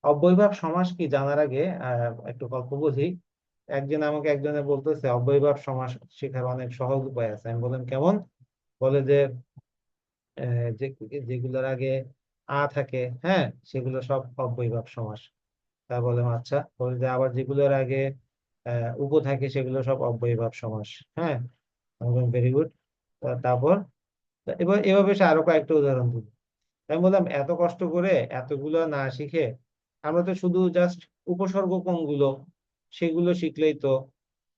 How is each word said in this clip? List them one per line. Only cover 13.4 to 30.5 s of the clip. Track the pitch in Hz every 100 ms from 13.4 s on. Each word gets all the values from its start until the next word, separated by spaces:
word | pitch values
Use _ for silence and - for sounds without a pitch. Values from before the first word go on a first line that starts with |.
| 117 -
সেগুলো | _ 135 127 127
সব | 127 135 - -
অব্যয়ভাব | 123 120 120 117 -
সমাস। | - 107 107 - _ _ _ _ _ -
তা | 123
বললাম, | 120 120 120
"আচ্ছা।" | 117 - 143 - -
বলে | 127 123
যে, | 131
"আবার | 127 131
যেগুলোর | 123 127 139 139
আগে, | 135 127 131 135 135 _ _ _ _
আহ, | 120 120 117 127
উপ | 139 151
থাকে, | 139 135 135
সেগুলো | 135 127 131
সব | 127 127
অব্যয়ভাব | 123 117 120 113 113
সমাস।" | - 113 110 104 - - -
হ্যাঁ, | 165 123 123 _ _ _ _ -
আমি | 120
বললাম, | 123 123
"Very | 123 123
good।" | 139 165 _ _ _ _ _
তা-, | 123 123
তারপর, | 123 123 143 202 - _ _ _ _ _
তা | -
এবার | - 175 202
এভাবে | 202 196 196
সে | 196
আরো | 175 156
কয়েকটা | 160 156 147
উদাহরণ | 156 139 127 123
দিল। | 117 104 _ _ _ _ _ -
আমি | 160
বললাম, | 185 190 175
"এত | 143 -
কষ্ট | 170 170 -
করে | 180 175 190
এতগুলো | 151 117 127 127 139 147 165 160
না | 143 131
শিখে | 127 143 165 120 - _ _ _ _
আমরা | 147 170
তো | 180
শুধু | 185 180